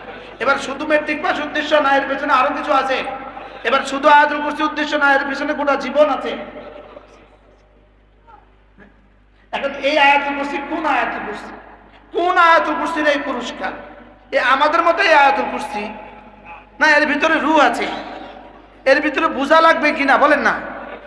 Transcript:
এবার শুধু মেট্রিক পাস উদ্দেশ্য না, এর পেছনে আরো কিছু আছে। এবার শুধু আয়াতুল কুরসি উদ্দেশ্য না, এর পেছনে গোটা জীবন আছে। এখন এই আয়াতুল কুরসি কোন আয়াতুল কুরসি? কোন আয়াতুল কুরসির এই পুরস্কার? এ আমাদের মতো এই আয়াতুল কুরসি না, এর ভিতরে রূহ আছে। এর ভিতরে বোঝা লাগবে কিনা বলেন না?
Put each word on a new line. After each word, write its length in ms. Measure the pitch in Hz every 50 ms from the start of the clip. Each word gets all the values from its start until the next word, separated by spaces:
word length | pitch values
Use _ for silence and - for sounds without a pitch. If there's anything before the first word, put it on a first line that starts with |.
| - - - - - - - -
এবার 160 | 233 254 277
শুধু 300 | 269 - - 269 - 311
মেট্রিক 360 | 302 302 302 294 302 302 - -
পাস 180 | 359 - 285
উদ্দেশ্য 340 | 294 294 - 302 294 - 311
না, 220 | 294 285 269 277
এর 60 | 277 269 269
পেছনে 240 | 269 277 294 294 285
আরো 220 | 254 254 285 277
কিছু 180 | 294 - 285 294
আছে। 320 | 262 - 262 262 226 185 - - - - - - - - - - - -
এবার 160 | 233 269 277 262
শুধু 260 | - 269 277 285 302
আয়াতুল 340 | 294 294 294 294 294 294 294
কুরসি 200 | 294 294 - 311
উদ্দেশ্য 340 | 311 302 302 294 294 302
না, 180 | 294 285 277 277
এর 140 | 277 - 277
পেছনে 260 | 269 - 294 294 -
গোটা 200 | 247 285 285 269
জীবন 360 | - - 254 - 285 302 302
আছে। 260 | 262 - - 226 185 151 - - - - - - - - - - - - - - - - - _ _ _ _ _ _ _ _ _ _ _ _ _ _ _ _ _ _ _ _ 453 453 - _ _ _ _ _ _ _ _ - - _ _ _ _ _ _ _ _ _ _ _ _ -
এখন 220 | 208 247 277 277
এই 240 | - 269 277 302 302
আয়াতুল 360 | 277 277 285 277 277 277 285 277
কুরসি 200 | 277 285 277 277 285 -
কোন 160 | 320 339 320
আয়াতুল 340 | 294 262 247 226 - - - 214
কুরসি? 260 | 214 202 - - - - - - - - - - - - - _ - -
কোন 260 | 392 349 359 370 359
আয়াতুল 360 | 339 330 330 320 302 311 302
কুরসির 320 | - 294 302 302 302 302
এই 120 | 302 285 277 277
পুরস্কার? 480 | 269 247 240 233 - - - 190 175 151 - - - - - - - - _ _ - 254
এ 60 | 269
আমাদের 440 | - 247 262 262 294 302 302 339 -
মতো 200 | 339 330 330 392
এই 120 | - -
আয়াতুল 300 | 294 277 269 - 254 247 -
কুরসি 380 | 254 247 - - - 208 208 214 - - - - - - - - - - - - - - - _ - -
না, 100 | 285 311
এর 160 | 302 294 302
ভিতরে 320 | 262 294 294 294 320 320 302
রূহ 220 | 247 294 320 302
আছে। 260 | 262 190 - - - - - - - - - - - - - - - - - - - - - - -
এর 160 | 269 277 294
ভিতরে 280 | 294 302 311 349 330 320
বোঝা 320 | - 240 277 277 311 320
লাগবে 320 | 330 330 311 302 294 302 -
কিনা 260 | - 277 269 254 220
বলেন 200 | 254 294 294 262
না? 220 | 233 208 165 - - - - - - - - - -